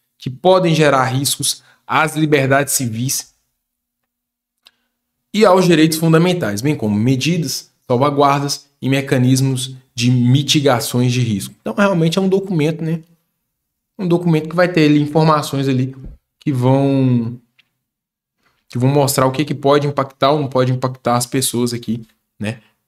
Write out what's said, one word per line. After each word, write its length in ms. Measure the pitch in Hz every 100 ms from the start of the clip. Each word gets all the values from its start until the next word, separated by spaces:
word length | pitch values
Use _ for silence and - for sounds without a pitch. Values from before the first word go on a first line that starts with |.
| _ _
que 140 | 139
podem 420 | 127 180 185 170
gerar 320 | 156 147 135 120
riscos 580 | 131 135 - 139 - _ _
às 300 | - 127 156
liberdades 600 | 151 156 147 135 135 139
civis 600 | - 123 110 127 - - _ _ _ _ _ _ _ _ _ _ _ _ _ _ _ _ _ _ _ _
e 100 | 202
aos 200 | 214 185
direitos 340 | 170 160 160 160
fundamentais, 640 | 165 160 175 180 110 101
bem 140 | 135 147
como 180 | 107
medidas, 760 | 104 117 135 151 175 135 - - _ -
salvaguardas 800 | 123 143 139 143 143 143 - _ _
e 80 | 127
mecanismos 840 | 135 135 131 127 131 135 127 - - _
de 160 | 120 123
mitigações 1000 | 127 120 135 143 160 139 120 - 123 123
de 80 | 123
risco. 340 | 113 98 - -
Então, 140 | 214
realmente 440 | 214 202 175 165 170
é 20 |
um 80 | 190
documento, 540 | 190 190 170 147 160
né? 180 | 160 165 - _ _ _ _ _ _ _ _ -
Um 100 | 180
documento 400 | 170 175 156 160
que 80 | 170
vai 120 | 180
ter 180 | 170 151
ali 140 | 147
informações 680 | 147 160 160 151 131 139 135
ali 260 | 131 131 135 127 - _ _
que 120 | 156
vão, 880 | 127 127 135 139 139 131 123 113 123 _ _ _ _ _ _ _ _ _ _ _ _ _
que 100 | 127
vão 100 | 131
mostrar 380 | 143 135 135 131
o 60 |
que, 120 | 135
que 100 | 147
pode 320 | 127 139 143 143
impactar 440 | 143 156 - 139
ou 100 | 151
não 80 | 131
pode 240 | 127 127
impactar 440 | 127 127 127 120 120
as 100 | 120
pessoas 460 | 135 131 120 120
aqui, 340 | 120 117 117 - _ _ -
né? 220 | 104 117 _ _